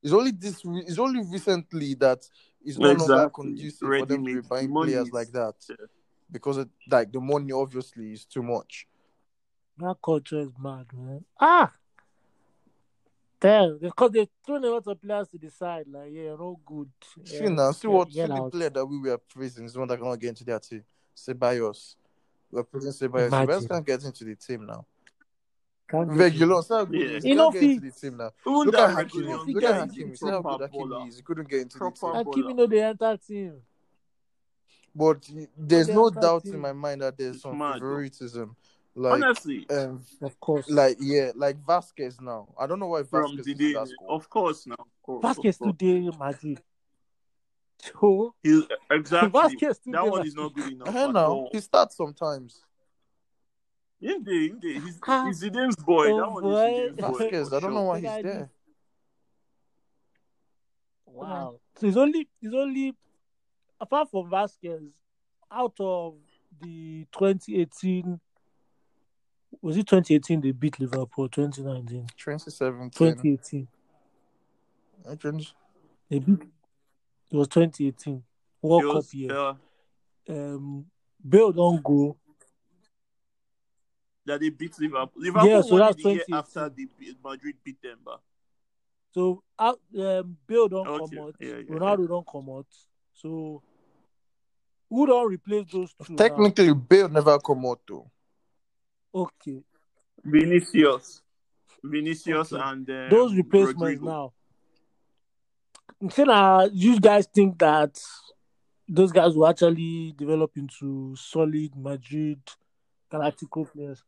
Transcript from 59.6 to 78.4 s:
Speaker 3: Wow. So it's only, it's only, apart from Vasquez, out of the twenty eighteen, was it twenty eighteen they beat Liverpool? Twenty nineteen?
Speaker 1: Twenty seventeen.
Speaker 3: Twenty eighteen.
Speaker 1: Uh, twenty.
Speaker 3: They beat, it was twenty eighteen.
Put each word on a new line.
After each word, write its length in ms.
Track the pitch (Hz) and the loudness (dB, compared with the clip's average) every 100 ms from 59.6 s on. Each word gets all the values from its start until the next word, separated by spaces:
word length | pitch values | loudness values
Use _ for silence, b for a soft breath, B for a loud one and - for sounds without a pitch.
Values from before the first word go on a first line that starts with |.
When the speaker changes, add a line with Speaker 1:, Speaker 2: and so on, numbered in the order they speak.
| _ _ _ _ _ _ _ _ _ _ _ _ _ _ _ | _ _ _ _ _ _ _ _ _ _ _ _ _ _ _
Speaker 3:
Wow. 540 | 123 147 143 131 120 _ _ | -16 -12 -10 -10 -14 _ _
So 80 | 208 | 0
it's 100 | 196 | 4
only, 300 | 285 320 302 _ | 4 2 -6 _
it's 120 | 214 | -8
only, 400 | 247 277 269 269 254 _ _ _ _ _ _ _ _ | -4 -4 -4 -6 -8 _ _ _ _ _ _ _ _
apart 300 | - 277 302 | -4 -2 -2
from 180 | 196 175 | -4 -4
Vasquez, 520 | 190 208 _ 175 165 151 147 _ _ _ _ _ | -4 -4 _ -12 -12 -14 _ _ _ _ _ _
out 240 | 214 247 _ | -6 -6 _
of 360 | 190 180 165 151 151 _ _ 151 | -6 -4 -6 -14 _ _ _ _
the 440 | 170 165 160 160 160 | -18 -16 -14 -14 -16
twenty 480 | - 196 196 - 202 | -2 0 0 -4 -4
eighteen, 580 | 170 - 185 185 180 170 _ _ _ _ _ _ _ _ _ _ _ _ _ - | -4 -4 -4 -4 -4 -10 _ _ _ _ _ _ _ _ _ _ _ _ _ -12
was 160 | 170 165 | -4 -4
it 100 | 208 | 4
twenty 280 | 190 175 151 | 4 6 2
eighteen 260 | - 160 | 2 -2
they 100 | 135 | -2
beat 280 | 131 147 - | -2 -4 -4
Liverpool? 500 | 131 131 127 - 131 | -6 -4 -6 -6 -6
Twenty 320 | - 147 139 | -2 -4 -4
nineteen? 460 | 135 131 120 123 120 _ | -10 -10 -10 -12 -14 _
Speaker 1:
Twenty 340 | - 147 - | -12 -12 -12
seventeen. 380 | - 131 123 123 - 165 - | -6 -4 -4 -14 2 2 4
Speaker 3:
Twenty 180 | 156 | 0
eighteen. 340 | 139 - 143 131 _ _ _ _ _ _ _ _ _ _ _ _ 202 - | -2 -4 -12 -12 _ _ _ _ _ _ _ _ _ _ _ _ _ -18
Speaker 1:
Uh, 80 | 151 | -10
twenty. 320 | 151 156 151 _ _ _ _ _ _ | -8 -8 -12 _ _ _ _ _ _
Speaker 3:
They 100 | 143 | -2
beat, 220 | 135 196 - _ _ _ _ _ _ _ _ | 2 2 0 _ _ _ _ _ _ _ _
it 40 | 147 | -2
was 120 | 143 | 2
twenty 400 | - 165 - 139 | 4 2 2 -4
eighteen. 360 | 127 - 131 123 _ | -4 -10 -12 -14 _